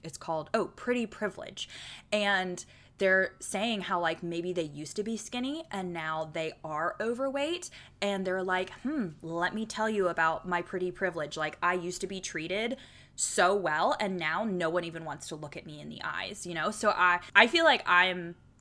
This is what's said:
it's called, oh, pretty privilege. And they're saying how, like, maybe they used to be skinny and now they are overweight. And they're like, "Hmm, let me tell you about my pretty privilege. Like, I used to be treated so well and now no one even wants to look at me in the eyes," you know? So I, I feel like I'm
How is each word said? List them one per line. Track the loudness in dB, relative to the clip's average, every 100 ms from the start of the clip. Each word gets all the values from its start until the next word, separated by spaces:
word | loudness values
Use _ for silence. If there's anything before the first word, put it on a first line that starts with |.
it's | -14 -12
called, | -4 -4 -2
oh, | -2 -2
pretty | -4 -2 0 0
privilege. | -2 -4 -4 -12 -12 -14 -14 -16 -16 -4
And | 0 2 2 0 -4 -10 -20 -14 2
they're | 4 6 4 -2
saying | -6 -2 0 -2
how, | 0 0
like, | 0 0
maybe | -4 -4 -2
they | -2
used | -4 -6 -10 -6
to |
be | -4 -4
skinny | -6 -6 -4 -6 -6
and | -6 -4
now | -4 -2 -2 -2
they | -2 -4 -4
are | -6 -2 -2 -2
overweight. | -2 -2 -2 0 -2 -4 -8 -16 -16 -4
And | -2 0
they're | 0 0
like, | 0 0 0 -6
"Hmm, | -4 -2 -4 -6
let | -6 -2 -2
me | -2 -6
tell | -2 0
you | 2 2
about | 4 2 2 -2
my | -2
pretty | -2 -4 -4
privilege. | -2 -2 -2 -6 -4
Like, | -4 0
I | 0
used | 0 -2 -6
to | -6
be | -6
treated | -8 -6 -4 -2 -2 -6 -12 -20 -16 -6
so | -2 4 4
well | 4 2 2 2 2
and | 0 -2
now | -2 0
no | 0 0 2
one | 0
even | -2 -8
wants | -8 -10 -10
to | -10
look | -10 -12
at | -14
me | -14
in | -12
the | -10
eyes," | -8 -6 -6 -8 -6
you |
know? | -2 -2
So | 0 2
I, | 6 6 4 6
I | 8 8
feel | 8
like | 6 6
I'm | 6 6 6 2 -6 -12 -20 -14